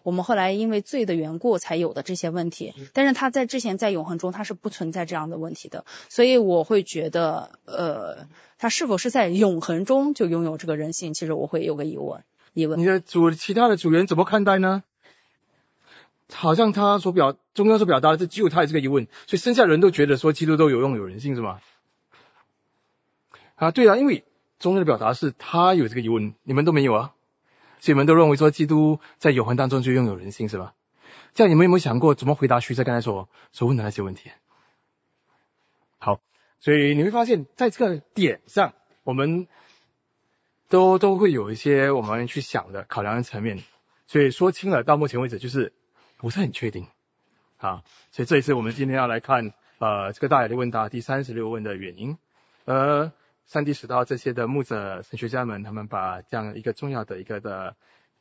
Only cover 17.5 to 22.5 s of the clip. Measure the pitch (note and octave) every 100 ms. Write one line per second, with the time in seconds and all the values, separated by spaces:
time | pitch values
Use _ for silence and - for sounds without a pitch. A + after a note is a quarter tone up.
17.5 | - G#3+ A3 F#3 C3 D#3 D#3+ F3 G3+ F3+
18.5 | E3+ D#3 D#3 C3+ C#3 A2 - - F#3 B3
19.5 | A#3+ F#3+ D#3+ F#3 D#3+ D3 C3 D#3 D3 D#3+
20.5 | D#3 D3+ A#2+ C#3 A#2 F#2+ G2+ C#3 B2 G#2
21.5 | F#2 _ _ _ _ _ _ _ _ _